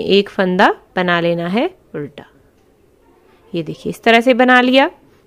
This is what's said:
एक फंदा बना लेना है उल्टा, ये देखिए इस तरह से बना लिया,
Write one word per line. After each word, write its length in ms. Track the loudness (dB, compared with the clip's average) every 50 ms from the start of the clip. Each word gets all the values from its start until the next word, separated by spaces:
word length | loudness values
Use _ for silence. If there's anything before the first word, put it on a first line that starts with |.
| 0 0
एक 200 | 0 0 0 -2
फंदा 380 | -4 -4 -4 -2 0 2 0 0 0 -4 _ _ -6
बना 240 | -4 -2 -2 -2 0
लेना 280 | -2 -2 -2 -4 -4
है 180 | -4 -4 -4 -4 -4 -8 _ _ _ -14
उल्टा, 300 | -14 -14 -14 -16 -20 -20 _ _ _ _ _ _ _ _ _ _ _ _ _ _ _ _ _ _ _ _ _ _ _ _ _ -10
ये 100 | -10 -10
देखिए 260 | -10 -12 -12 -10 -12
इस 120 | -8 -4 0
तरह 180 | 2 2 2
से 120 | 4 2 2
बना 260 | 2 4 4 4 4
लिया, 280 | 4 4 2 2 2 0 -4 _ _ _ _ _ _